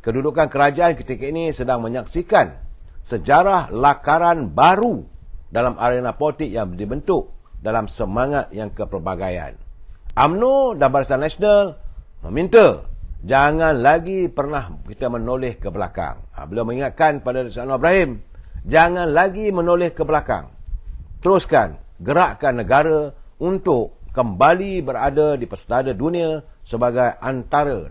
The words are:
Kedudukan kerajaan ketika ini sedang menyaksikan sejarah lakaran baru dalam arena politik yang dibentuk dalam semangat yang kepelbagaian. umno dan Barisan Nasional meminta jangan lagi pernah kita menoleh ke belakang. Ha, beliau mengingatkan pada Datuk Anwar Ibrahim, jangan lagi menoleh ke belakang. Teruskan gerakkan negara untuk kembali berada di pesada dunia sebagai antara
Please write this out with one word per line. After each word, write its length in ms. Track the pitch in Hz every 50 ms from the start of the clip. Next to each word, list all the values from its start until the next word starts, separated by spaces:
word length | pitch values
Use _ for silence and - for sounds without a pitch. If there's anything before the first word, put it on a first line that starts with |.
Kedudukan 480 | - 117 113 131 135 151 - 160 156 147
kerajaan 480 | - 139 143 143 139 151 175 170 160 113
ketika 320 | - - 127 - 131 139
ini 240 | 156 165 165 160 147
sedang 240 | - 127 123 127 120
menyaksikan 800 | 113 113 120 127 110 - - 170 175 - 220 190 - 82 - - - - - - - - - - -
sejarah 640 | - 123 107 76 - 139 160 180 196 196 180 147 -
lakaran 800 | - 113 131 143 139 - - 143 151 165 175 170 170 165 135 92
baru 560 | 76 82 135 170 190 196 226 240 214 98 76 - - - - - - - -
dalam 320 | - - 110 120 127 110 -
arena 380 | 113 120 123 123 123 120 110
politik 340 | - 147 151 147 - 160 123
yang 240 | 95 117 107 90 87
dibentuk 560 | 90 104 101 123 147 - - 185 139 - - - - - - - -
dalam 240 | - 107 110 113 107
semangat 640 | 101 - - 113 95 98 117 127 139 147 143 - -
yang 220 | - 101 110 101 -
kepelbagaian. 800 | - 104 - - 92 82 95 95 87 95 92 90 87 78 67 58 - - - - - - - - - - - -
umno 580 | - 131 147 170 196 240 254 269 277 269 254 214
dan 140 | 147 139 131
Barisan 320 | 131 143 135 - 143 131
Nasional 560 | 147 156 - - 190 208 208 202 202 185 147 - - - - - - - - - -
meminta 600 | 80 95 143 175 185 - 226 208 147 98 73 - - - - - - - -
jangan 560 | - 90 131 135 143 147 - - 165 160 151 123
lagi 480 | 117 139 156 170 165 180 190 190 180
pernah 480 | 156 - - 139 143 151 143 110 90 - - - -
kita 180 | 107 - 135
menoleh 480 | 123 120 117 113 120 127 131 131 123 113
ke 160 | - - 101
belakang. 540 | 85 101 95 90 - - 85 71 67 - - - -
Ha, 160 | - 71 76
beliau 160 | 92 113 117
mengingatkan 560 | 110 120 127 139 131 - - 160 156 147 139
pada 240 | - 127 123 131 127
Datuk 160 | 120 95 120
Anwar 160 | 120 131 135 127
Ibrahim, 320 | 139 165 185 196 175 139 120 107 - - - - - - - - -
jangan 400 | - 127 160 160 170 175 180 175 165 147
lagi 400 | 165 180 196 180 202 220 208 190
menoleh 400 | 175 170 175 175 175 180 165 -
ke 80 | -
belakang. 480 | 156 143 156 151 - - 117 92 76 - - - - - - - - - - - - - - -
Teruskan 560 | - 175 196 185 - - 156 135 110 85 73 - - - - -
gerakkan 560 | 90 95 139 170 180 143 101 - - 139 123 120
negara 560 | 107 90 127 139 151 160 156 151 151 143 135 - - - - -
untuk 640 | 147 175 190 190 196 190 151 120 110 - - - - -
kembali 720 | - 127 123 113 95 90 131 151 170 185 196 202 190 185
berada 560 | 147 135 127 113 127 143 139 151 151 151 147 131
di 80 | 120
pesada 480 | - - - - - 120 127 131 135 110
dunia 480 | 95 131 160 175 175 165 160 156 151 151 - - _ -
sebagai 480 | - 117 117 123 123 117 123 123 120 - -
antara 640 | - 131 131 127 117 - - 147 147 143 127 98 78 -